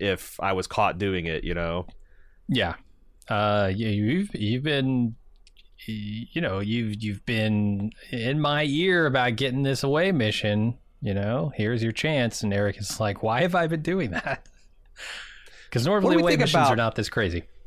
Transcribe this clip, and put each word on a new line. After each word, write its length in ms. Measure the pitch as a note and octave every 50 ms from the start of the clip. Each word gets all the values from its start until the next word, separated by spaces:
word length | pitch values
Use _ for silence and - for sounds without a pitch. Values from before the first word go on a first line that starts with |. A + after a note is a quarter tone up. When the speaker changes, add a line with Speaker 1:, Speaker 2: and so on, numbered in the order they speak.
Speaker 1:
if 360 | F#2+ G2+ F#2 F2 - - - -
I 100 | - G2
was 160 | G2 F#2 F#2
caught 300 | - - - G#2 F#2+ D#2
doing 300 | F2+ G#2 G2 F#2+ F2+ E2
it," 180 | E2 D#2+ D2+ -
you 80 | E2+ F2
know? 340 | F2 E2+ E2+ E2+ F2+ F2+ - - - - - - - - - - - - -
Speaker 2:
Yeah. 240 | C3+ A#2+ F#2+ E2+ E2 - - - - - - - _ - - -
Uh, 400 | A2+ G#2 G#2 G#2 G#2 G#2 G2+ F#2+
y-, 40 | F#2+
you've, 560 | G#2 A2+ A2 G2+ G#2 G#2 A2 D3 F3+ G3+ G2 -
you've 280 | - G#2+ G#2 A#2 B2+ C#3+
been, 520 | D#3 D3 C#3 C3 C3 C3 B2+ A#2+ A2+ A2+ - - - - - - - _ - - - - - -
y-, 400 | - A2 G#2+ G#2 G#2 G#2+ A2+ A#2+ -
you 100 | - D#3
know, 180 | E3+ A#2 F#2+ G2
you've, 420 | G2+ G#2 A#2 A#2+ A#2 G#2+ G#2+ G#2+
you've 240 | A2+ G#2+ G2+ G2 -
been 640 | - A#2+ A2 A2 G#2+ G#2+ G#2 G#2 G#2 G2+ G2 G2+ A2 - - - -
in 280 | - A#2+ A2+ B2 C#3+ D3+
my 240 | D3 D3 D3 D3 D3+
ear 420 | C#3+ C#3 D#3 F3+ F#3+ F3+ E3+ D#3+
about 280 | D3 C3 C3 B2 B2 A#2
getting 260 | G#2+ C#3 C3 B2 C3+ C#3
this 200 | C3+ C3+ - -
away 280 | C#3 C#3+ D3+ F3+ G3
mission, 640 | F#3 C#3+ A2 G#2+ G2+ - - G#2+ G#2 G#2+ G#2+ A#2 A#2 - - - _ _
you 120 | - G#2 F#2+
know, 380 | G2 G2+ G#2 A#2 C3+ E3 C#3+ -
here's 260 | - G#2+ G#2+ B2 A#2
your 100 | A2+ A2+ A2
chance. 500 | - - D#3 D#3 C#3 A#2+ A2+ - - -
And 100 | G#2 G2
Eric 240 | G2+ G#2 G2+ F#2+
is 220 | - G#2 - - -
like, 240 | A2+ G2+ G2 - -
"Why 180 | A2 A#2 B2+
have 140 | F3+ F3+ F3+
I 100 | F3+ E3+
been 140 | D#3+ E3+ D#3+
doing 300 | D3+ D#3+ F3+ F#3+ D#3+ G#2+
that?" 360 | E2+ - - C#3+ C3+ - - - -
<laughs> 1200 | - - - - - - - - - - - - - - - - - - - - - - -
'Cause 140 | - B2 A#2
normally 200 | E3 G#3 G#3 F#3+
Speaker 1:
What 40 | - D#4+
do 20 |
we 40 | E4 -
Speaker 2:
away 80 | F3
Speaker 1:
think 80 | - -
Speaker 2:
missions 140 | A#3 F3 E3 E3 D3
Speaker 1:
about 100 | C3+ A#2
Speaker 2:
are 20 |
not 200 | A2+ A2+ A2 -
this 140 | - G#2 -
crazy. 340 | - A#2+ G#2+ F2+ E2 E2+ - - - - -